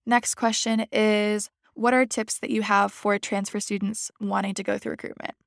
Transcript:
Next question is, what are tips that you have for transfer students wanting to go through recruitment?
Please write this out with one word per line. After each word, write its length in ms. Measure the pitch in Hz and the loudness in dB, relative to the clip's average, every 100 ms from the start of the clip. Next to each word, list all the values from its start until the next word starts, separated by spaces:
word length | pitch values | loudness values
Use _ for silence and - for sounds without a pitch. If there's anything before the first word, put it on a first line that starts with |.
| - | 0
Next 280 | 240 - - | 0 0 0
question 500 | 226 220 226 220 - | 0 0 0 0 0
is, 600 | - 214 208 208 208 - _ _ | 2 4 4 2 0 -4 _ _
what 180 | - 226 | -2 2
are 140 | 254 254 | 4 2
tips 320 | - 220 - | 0 -4 -4
that 120 | - | -2
you 120 | 220 | -2
have 300 | 208 202 202 | 2 4 2
for 260 | - 208 202 | 0 0 0
transfer 400 | - 202 202 208 | 0 -4 -2 -6
students 520 | - 202 196 220 - - | -4 -2 -2 -4 -8 -8
wanting 340 | 202 196 196 | -4 -2 -2
to 80 | 190 | -4
go 160 | 196 202 | -4 -4
through 140 | - | -4
recruitment? 420 | - - - - - | -8 -10 -10 -12 -14